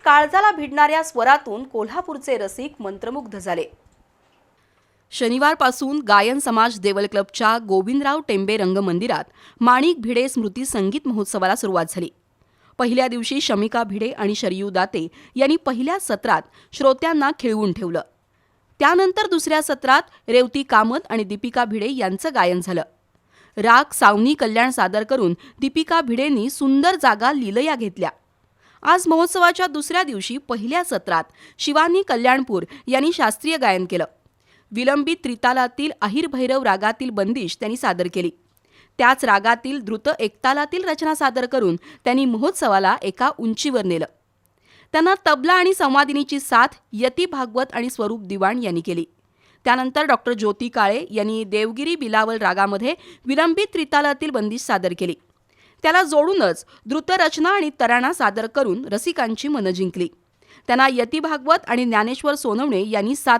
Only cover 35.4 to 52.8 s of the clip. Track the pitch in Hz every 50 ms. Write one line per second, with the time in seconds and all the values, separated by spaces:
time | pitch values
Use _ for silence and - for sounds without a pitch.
35.4 | - 247 254 262 254 247 247 - 285 302 - - - 208 196 285 330 302 277 254
36.4 | 254 247 262 269 262 220 190 190 202 214 226 - - 254 220 202 196 196 233 262
37.4 | 208 170 - - 233 214 226 247 - 226 180 175 180 175 - 185 180 175 - _
38.4 | _ _ _ _ _ _ _ _ _ _ _ - 247 240 262 262 - 240 202 202
39.4 | 196 226 233 233 - 262 277 285 226 196 220 214 - 285 311 - 226 214 - _
40.4 | - 247 269 294 294 294 - 370 370 370 311 302 320 311 311 302 294 262 226 262
41.4 | 247 247 - 262 220 185 170 175 - - - _ _ 247 247 262 269 254 233 220
42.4 | 254 339 392 - 330 240 196 196 196 185 220 - - 196 185 - 247 277 302 -
43.4 | 240 220 220 - - 294 254 240 202 185 170 165 160 - _ _ _ _ _ _
44.4 | _ _ _ _ _ _ _ _ _ _ - 311 320 370 392 392 - 330 302 269
45.4 | 254 330 359 370 359 370 381 - 349 277 262 277 285 269 285 285 285 - 294 277
46.4 | 269 - 254 226 240 262 - _ _ _ - 208 240 254 254 - 359 359 330 277
47.4 | 254 240 214 247 233 - - 240 240 254 - - 220 208 226 226 202 180 196 196
48.4 | 190 190 220 247 240 202 175 170 165 - 180 170 165 - _ _ _ _ _ _
49.4 | _ _ _ _ _ 247 240 254 254 262 254 302 302 285 247 - - 240 240 208
50.4 | 220 208 202 - 240 240 - 254 208 196 208 254 320 - 208 214 208 214 220 220
51.4 | 226 190 196 214 220 226 226 226 285 320 339 320 285 220 220 220 220 220 226 220
52.4 | 214 185 185 190 196 202 202 196